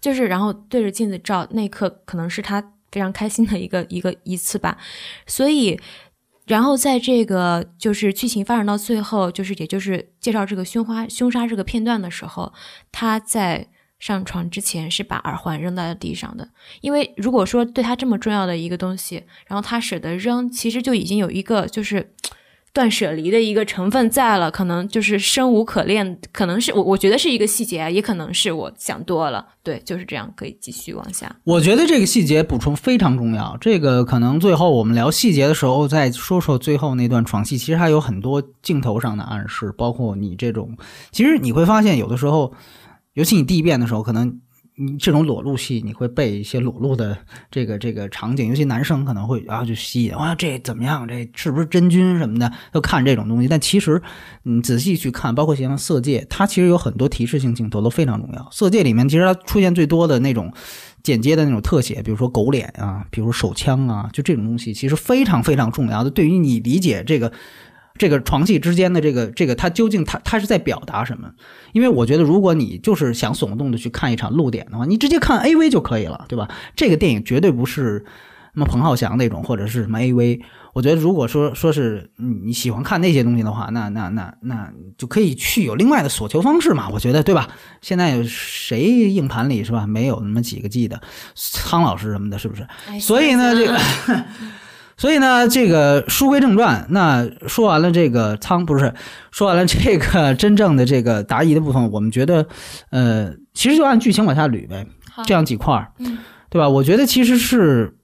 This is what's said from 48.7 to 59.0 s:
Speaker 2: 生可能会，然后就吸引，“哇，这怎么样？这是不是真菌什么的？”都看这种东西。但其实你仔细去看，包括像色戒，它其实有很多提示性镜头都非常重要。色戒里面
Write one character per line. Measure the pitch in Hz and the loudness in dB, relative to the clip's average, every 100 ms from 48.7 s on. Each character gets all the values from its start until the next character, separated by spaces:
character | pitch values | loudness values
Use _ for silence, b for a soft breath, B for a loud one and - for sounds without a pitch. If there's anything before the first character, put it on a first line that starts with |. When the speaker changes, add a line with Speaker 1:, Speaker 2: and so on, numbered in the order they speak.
| 117 | 0
Speaker 2:
生 | 143 151 | -2 -2
可 | 139 | -2
能 | 110 107 | -4 -4
会， | 127 - | -6 -6
然 | 110 | -6
后 | 117 | -6
就 | 113 | -6
吸 | - 123 | -6 -2
引 | 117 - | -2 -2
，“哇， | 151 | -4
这 | 170 170 127 | -2 -4 -6
怎 | - 110 | -8 -6
么 | 123 | -4
样？ | 151 117 | -4 -6
这 | 123 117 - | -10 -10 -8
是 | 170 | -4
不 | 139 | -2
是 | 160 | 0
真 | 180 175 | 2 4
菌 | 175 185 175 | 4 4 2
什 | 139 | 0
么 | 113 | 0
的？” | 120 B B | 0 B B
都 | 160 | -4
看 | - 165 | 0 2
这 | 131 | 2
种 | 123 107 | 2 0
东 | 117 | 0
西。 | 123 | 2
但 | 156 | 2
其 | - 196 | 2 0
实 | 202 160 B B B B | 2 0 B B B B
你 | - 117 | -2 0
仔 | 120 120 | 2 0
细 | 151 170 | 0 -2
去 | 135 | -2
看， | 120 135 117 | -6 -4 0
包 | 156 | 0
括 | |
像 | 143 131 139 | 0 -2 -4
色 | - 151 | -2 -2
戒， | 123 127 - | 0 -2 -4
它 | - 202 | -2 0
其 | - | 4
实 | 180 | 4
有 | 175 | 4
很 | 123 | 2
多 | 107 139 | -2 -2
提 | - 117 | 0 -2
示 | 151 | 0
性 | 131 | -2
镜 | 120 110 | -2 -2
头 | 104 | 0
都 | 110 | 0
非 | 113 147 | 0 0
常 | 107 | -2
重 | 110 | -6
要。 | - - | -12 -14
色 | - 196 | -2 2
戒 | 214 | 4
里 | 156 | 4
面 | 113 | 4